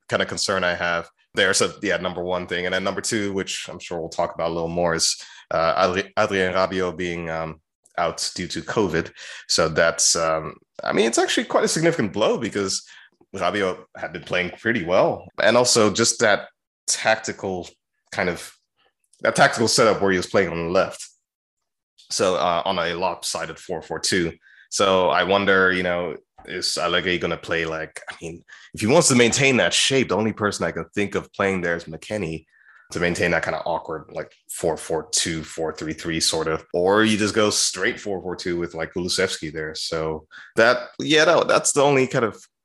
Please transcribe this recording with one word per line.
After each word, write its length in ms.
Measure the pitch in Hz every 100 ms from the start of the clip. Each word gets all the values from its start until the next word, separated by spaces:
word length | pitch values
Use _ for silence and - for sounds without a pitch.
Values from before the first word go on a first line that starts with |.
| -
kind 120 | 104
of 80 | 95
concern 340 | 87 - 95
I 120 | 90
have 340 | 85 87 85 82 _ _
there. 220 | 104 98
So 180 | 98 98 -
yeah, 140 | 101 85
number 260 | 92 90
one 240 | 90 90 90
thing. 200 | 87 90
And 80 |
then 100 | 92
number 160 | 98 95
two, 320 | - 113 101
which 340 | 98 92 - -
I'm 80 | 87
sure 200 | - 87
we'll 120 | 82
talk 240 | - 82
about 160 | - 82
a 20 |
little 160 | 85 82
more, 260 | 87 87
is, 220 | 82 - - - - -
uh, 360 | 82 82 80 92
Adri-, 220 | 92 98 -
Adrien 340 | 104 98 92
Rabiot 460 | 92 92 95 90 82
being, 320 | 90 85 82
um, 320 | 80 80 80 _ _ _ -
out 320 | 82 - -
due 120 | - 87
to 140 | 82
covid. 480 | 78 120 98 80 - - - - -
So 200 | - 80
that's, 480 | 80 82 - - 85
um, 400 | 82 80 78 - _ -
I 80 | -
mean, 140 | - 226
it's 120 | 330
actually 260 | 359 -
quite 200 | 233 -
a 40 | 214
significant 440 | 165 165 160 107
blow 240 | 101 135 233
because 480 | 104 104 98 - - - - _ _
Rabiot 500 | 98 90 101 95 87 - -
had 160 | 92
been 100 | 85
playing 280 | - 90 90
pretty 340 | - - 117
well. 420 | 82 95 160 98 95 -
And 140 | 104 117
also 340 | 123 120 107
just 280 | 95 117 -
that 280 | 110 98 - _ _ _ -
tactical 800 | - 113 110 - 98 101 90 85 - _ _ -
kind 160 | - 90
of, 240 | 82 - - _ _ _ _ _ _
that 140 | 113
tactical 340 | - 139 - 110
setup 320 | - 113 95
where 100 | 98
he 80 | 92
was 80 | 90
playing 240 | 110 87
on 80 | 85
the 120 | 85
left. 360 | 95 82 - - _ _ _ _ _ _ _ _ _ -
So, 260 | - 98 87
uh, 260 | 87 85
on 140 | - 92
a 160 | 85
lopsided 640 | 87 92 85 - 87 80 78
four 240 | - 85
four 160 | - 80
two. 340 | - 98 85 - _ - -
So 380 | - 98 92 90
I 160 | 87
wonder, 480 | 90 98 98 95 92
you 100 | 90
know, 340 | 90 87 87 - _ _
is 340 | - 90 - -
Allegri 400 | 87 90 90 87
gonna 180 | 85 82
play 280 | - 82
like, 360 | 82 80 78 - -
I 60 | -
mean, 220 | 82 85 - - -
if 60 | -
he 60 | 107
wants 220 | 160 160
to 80 | 123
maintain 400 | 117 113 135 123
that 180 | 87
shape, 360 | - - 135 120
the 60 | 92
only 160 | 110
person 320 | 98 104 -
I 60 | 87
can 140 | 82 82
think 220 | 104 101 98
of 160 | 80
playing 300 | - 98 95
there 120 | 85
is 100 | 85
McKennie 600 | 80 80 - 107 82 80 - _ _ - -
to 80 | -
maintain 320 | 87 85 87
that 100 | 82
kind 140 | - 76
of 60 | -
awkward, 380 | 82 - 78 76
like, 200 | 80 78 _ -
four 280 | - 87 78
four 320 | - 82 76
two, 320 | - 92 80
four 300 | 76 - 80
three 200 | - 78
three 280 | - 85 80
sort 260 | - 80 80
of, 180 | 80 -
or 300 | 85 90 104
you 160 | 110 107
just 160 | 104
go 160 | 110 104
straight 480 | - - 92 101 123
four 240 | 104 95
four 140 | 90 87
two 200 | 90 87
with, 160 | 85
like, 180 | 82 82
Kulusevski 600 | 92 90 - 92 - 78
there. 220 | 78 78
So 520 | 78 - 82 80 78 - - -
that, 340 | - 113 120 - -
yeah, 240 | 139 151
that, 240 | 160 151 -
that's 240 | - 156
the 100 | 151
only 240 | 139 135 127
kind 180 | 139
of 160 | 110 - - _